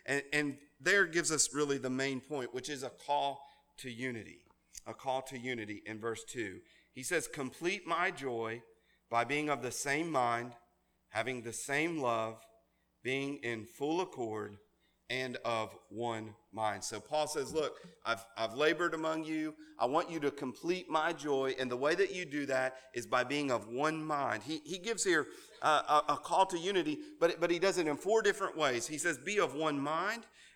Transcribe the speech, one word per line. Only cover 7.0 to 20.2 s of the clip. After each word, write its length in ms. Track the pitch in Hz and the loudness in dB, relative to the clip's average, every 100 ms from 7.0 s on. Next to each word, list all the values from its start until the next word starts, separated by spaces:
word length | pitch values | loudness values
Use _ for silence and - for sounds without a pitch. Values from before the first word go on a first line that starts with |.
says, 240 | 127 175 151 | -2 -2 -2
"Complete 580 | 156 131 - 170 196 156 | -6 -6 -4 -4 -2 -2
my 240 | 165 175 | 0 0
joy 500 | 143 135 120 113 117 - _ _ _ _ | -2 -4 -2 -4 -6 -10 _ _ _ _
by 140 | 117 | 2
being 280 | 117 147 151 | 2 2 2
of 120 | 139 | 0
the 80 | 123 | -2
same 400 | - 143 143 170 | -4 0 0 2
mind, 400 | 143 120 117 123 - _ _ _ _ _ | 2 4 2 -2 -12 _ _ _ _ _
having 320 | 110 113 127 | -4 -2 -4
the 100 | 117 | -6
same 480 | 107 - 143 160 165 | -8 -2 0 2 2
love, 440 | 127 117 113 110 - _ _ _ _ _ | 2 2 0 -6 -16 _ _ _ _ _
being 320 | 120 135 139 143 | -2 -2 -2 -4
in 220 | 117 113 107 | -4 -4 -6
full 340 | - 147 170 | -4 0 0
accord, 560 | 190 135 117 107 104 98 _ _ _ _ - | -2 -4 -4 -2 -6 -10 _ _ _ _ -6
and 260 | 127 131 123 | -4 -2 -2
of 320 | 117 113 104 - - | 0 0 -2 -8 -12
one 440 | 104 120 113 110 101 _ | -6 -4 -4 -6 -14 _
mind." 320 | 104 110 98 | -2 -2 0
So 160 | - 107 | -6 -8
Paul 260 | - 151 147 | -2 0 0
says, 260 | 160 123 | -2 -2
"Look, 240 | 151 143 - - - 107 | 0 -2 -4 -16 -8 -2
I've, 180 | 113 - - | -2 -4 -4
I've 180 | 113 | -4
labored 400 | 120 156 165 175 | 4 4 4 0
among 300 | 160 160 160 | 0 -2 -2
you. 300 | 156 156 156 151 - - | -2 -2 -4 -6 -18 -2
I 60 | |
want 260 | 123 151 180 | 2 2 0
you 100 | 165 | 0